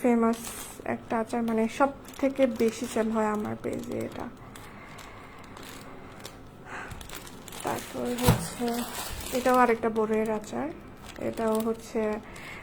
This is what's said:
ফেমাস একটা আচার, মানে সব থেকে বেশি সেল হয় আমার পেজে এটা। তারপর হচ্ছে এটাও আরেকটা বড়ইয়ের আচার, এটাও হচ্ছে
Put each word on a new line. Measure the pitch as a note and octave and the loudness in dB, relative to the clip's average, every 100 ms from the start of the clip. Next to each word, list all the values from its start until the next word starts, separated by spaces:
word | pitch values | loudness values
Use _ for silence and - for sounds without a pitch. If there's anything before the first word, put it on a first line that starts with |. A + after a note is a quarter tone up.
ফেমাস | B3 A#3 A3+ A#3 - - - - - | 4 6 6 4 -2 -8 -10 -8 -4
একটা | A#3 - A#3 | -4 0 -2
আচার, | A3+ A#3+ | 0 0
মানে | A3+ A3 A3+ | 2 4 4
সব | - C#4 - - - | 6 4 4 -10 0
থেকে | C4+ C4+ C4+ | 2 6 4
বেশি | A3 A3+ - A#3+ | 6 4 4 -2
সেল | A#3 A3 | 2 2
হয় | A3 G#3+ | 4 2
আমার | G#3+ G#3+ A2+ | 2 0 -2
পেজে | A#2+ A#2 - A2+ | -2 -4 -4 -4
এটা। | A2+ - - - - - - - - - - - - - - - - - - - - - - - - - - - - - - - - - - - | -4 -4 -8 -10 -14 -14 -14 -14 -14 -14 -14 -14 -16 -16 -16 -14 -14 -12 -14 -14 -14 -14 -14 -14 -16 -16 -12 -10 -10 -10 -10 -10 -12 -14 -12 -6
তারপর | - A#3 - B3+ A#3+ | -4 -2 -4 -4 -2
হচ্ছে | A#3+ B3 - - - A#3+ A#3+ A#3 - - - - C4 | 2 4 4 2 -2 0 0 -2 -6 -6 -6 -2 2
এটাও | B3+ B3+ | 6 8
আরেকটা | A#3+ A3+ A#3 | 8 6 2
বড়ইয়ের | A3 G#3+ A3 A3 | 2 2 2 2
আচার, | G#3+ G#3+ A#3 C#4+ F4 - - - - | 0 -2 -4 -4 -6 -12 -14 -14 -4
এটাও | A3+ A3+ A3+ | -4 0 2
হচ্ছে | A3 A3+ A3+ - A3+ G#3+ G#3+ - - - - | 4 2 0 -2 0 0 -2 -6 -12 -12 -12